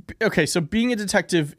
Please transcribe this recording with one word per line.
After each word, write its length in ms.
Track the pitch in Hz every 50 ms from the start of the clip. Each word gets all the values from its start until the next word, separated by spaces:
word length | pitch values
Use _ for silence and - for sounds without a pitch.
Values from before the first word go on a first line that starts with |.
| -
b-, 80 | - - -
okay, 280 | 226 202 - - 156
so 140 | - - 180
being 300 | 160 143 - 220 233 247
a 40 | 247
detective 580 | 208 208 190 - 202 175 - 180 170 151 147 -